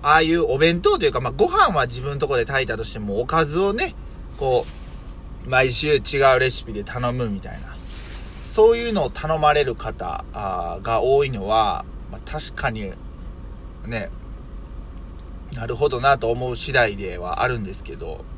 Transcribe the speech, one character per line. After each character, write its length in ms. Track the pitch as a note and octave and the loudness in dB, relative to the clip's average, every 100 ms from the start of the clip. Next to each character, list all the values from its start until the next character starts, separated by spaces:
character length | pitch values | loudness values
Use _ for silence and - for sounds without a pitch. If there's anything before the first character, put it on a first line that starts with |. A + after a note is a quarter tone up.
あ 140 | C#3+ D#3+ | 6 4
あ 60 | |
い 80 | D#3+ | 6
う 100 | E3+ D3+ | 2 2
お 60 | C3+ | 4
弁 240 | D#3+ E3+ | 4 4
当 160 | G4+ G4+ | 4 4
と 80 | D3 | 2
い 40 | |
う 20 | |
か、 100 | B2+ | 2
ま 80 | B2+ | -4
あ、 40 | |
ご 140 | C#3 F4+ | 2 2
飯 280 | G4 F4 E3 | 6 4 4
は 100 | B2 | 0
自 160 | A#2+ | -2
分 140 | C3 C#3+ | -4 -2
の 20 | |
と 80 | C#3 | 0
こ 80 | C3 | 2
で 100 | A2+ | 2
炊 180 | C#3 | 0
い 40 | A#2+ | 0
た 100 | A2 | -4
と 60 | |
し 100 | A2 | -6
て 40 | A2+ | -6
も、 240 | G#2 G2+ | -4 -2
お 60 | B2 | 2
か 180 | E3 D#3 | 2 2
ず 140 | D#3+ | 2
を 140 | G3 | 0
ね、 200 | A3 F4+ - - - - - | 0 -2 -4 -14 -14 -14 -4
こ 280 | C3+ B2+ - - - - - - - - - | 2 2 0 -10 -14 -14 -14 -14 -14 -12 0
う、 40 | |
毎 220 | B2+ C3 | 4 4
週 260 | A#2+ D3+ C#3+ | 2 2 4
違 380 | - C#3+ C3+ B2+ | 4 6 6 6
う 40 | |
レ 100 | B2+ | 4
シ 140 | - | 0
ピ 100 | - | -2
で 100 | G#2 | -10
頼 300 | G2+ B2 B2 | -8 -4 -2
む 160 | B2 A#2 | -2 -4
み 100 | G2 | -4
た 100 | - | -8
い 120 | - | -12
な。 60 | - - - - - - - - | -12 -12 -12 -12 -12 -12 -12 -10
そ 300 | - - A3 | -4 6 8
う 40 | A#3 | 8
い 120 | A#3 | 2
う 40 | |
の 120 | G#3 C3+ | 0 0
を 40 | |
頼 260 | - D#3 D#3+ | -2 -2 4
ま 160 | D3+ | 6
れ 100 | D3 | 6
る 120 | C3 A2+ | 2 -2
方、 480 | A2 - F#2 - - | -6 -6 -6 -6 -8
あ 460 | - G2+ F2+ E2+ E2+ | -8 -6 -4 -4 -6
ー、 20 | |
が 180 | G#2 A2+ | -2 2
多 220 | B2 C#3 | 4 4
い 60 | C#3+ | 4
の 180 | A#2 G2 | -2 2
は、 380 | A2 G#2+ F2 - - - | 4 4 0 -6 -12 -12
ま 60 | - | -12
あ、 40 | - | -8
確 280 | - - | -6 -6
か 180 | - C#3 | -4 -4
に、 220 | A2 G2 - - - - - - - - - - | -4 -8 -10 -14 -12 -14 -12 -14 -14 -14 -12 -8
ね、 240 | A2+ G2+ - - - - - - - - - - - - - - | -8 -8 -10 -12 -14 -12 -14 -12 -12 -12 -14 -14 -14 -14 -14 -12
な 140 | B2 A2+ | -8 -6
る 80 | - | 0
ほ 140 | D3 | 2
ど 120 | B2+ | 4
な 160 | C3+ C3+ | 4 4
と 140 | A#2 | 4
思 180 | A#2 B2+ | 0 -2
う 60 | A#2 | -2
次 180 | - | 0
第 220 | C3+ A2+ G2+ | 4 4 2
で 240 | G2 F2+ | -6 -6
は 240 | F2+ - | -6 -2
あ 40 | A#2+ | 0
る 120 | A#2+ | -2
ん 40 | |
で 80 | F#2+ | -6
す 120 | E2 | -8
け 120 | - - | -10 -10
ど 280 | E2 D2+ - | -10 -10 -12